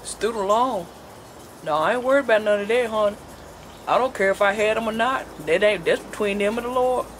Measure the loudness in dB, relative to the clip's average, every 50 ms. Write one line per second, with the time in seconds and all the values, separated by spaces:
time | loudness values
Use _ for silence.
0 | -12 -12 -8 -4 -4 -4 -2 -2 0 2 2 2 2 0 0 -4 -6 -8 -16 -20
1 | -20 -20 -20 -20 -20 -20 -20 -20 -20 -20 -20 -12 -6 -2 0 0 2 2 0 0
2 | 2 2 2 2 4 4 2 2 4 2 2 2 2 0 0 0 0 0 0 0
3 | 0 0 0 -4 -14 -18 -18 -18 -20 -20 -20 -20 -20 -20 -20 -14 -2 0 2 2
4 | 2 0 0 0 0 0 2 2 2 2 2 2 2 2 2 0 -2 -4 -2 0
5 | 0 0 0 -2 -4 -8 -14 -10 -2 0 2 4 4 2 2 2 2 0 0 0
6 | -2 -10 -6 -4 -2 -2 0 0 0 0 0 -2 -6 -2 0 2 2 2 2 0
7 | -2 -6 -10